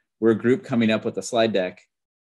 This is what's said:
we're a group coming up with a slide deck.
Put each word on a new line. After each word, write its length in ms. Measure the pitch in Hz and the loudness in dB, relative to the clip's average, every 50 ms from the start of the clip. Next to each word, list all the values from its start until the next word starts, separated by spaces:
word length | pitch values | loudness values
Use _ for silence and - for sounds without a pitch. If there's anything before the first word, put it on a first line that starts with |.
| _ _ _ _ | _ _ _ _
we're 120 | 107 113 | 2 2
a 40 | 113 | 2
group 280 | 98 - 117 131 - - | 2 2 0 0 0 -2
coming 260 | - 131 117 117 110 | -4 -2 0 2 2
up 160 | 110 107 - | 0 0 -2
with 100 | 117 90 95 | -6 -8 -8
a 20 | |
slide 320 | 95 - - 113 113 113 101 | -10 -4 -2 0 0 2 0
deck. 260 | 98 92 90 - - _ _ _ _ _ _ _ _ _ _ | 0 -2 -4 -6 -12 _ _ _ _ _ _ _ _ _ _